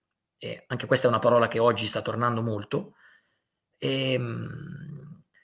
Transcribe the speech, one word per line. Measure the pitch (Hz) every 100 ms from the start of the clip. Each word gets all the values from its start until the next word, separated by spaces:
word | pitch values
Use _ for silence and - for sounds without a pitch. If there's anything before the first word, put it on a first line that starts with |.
| _ _ _ _
e | 110 113 -
anche | 127 -
questa | 127 123
è |
una | 113
parola | 117 120 113
che | 113
oggi | 117 104 107
sta | 110
tornando | 113 110 120 113
molto, | 117 104 101 - - _ _ _ _ _ _ _ _ -
ehm, | 139 135 131 127 120 117 - - - - - - - - _ _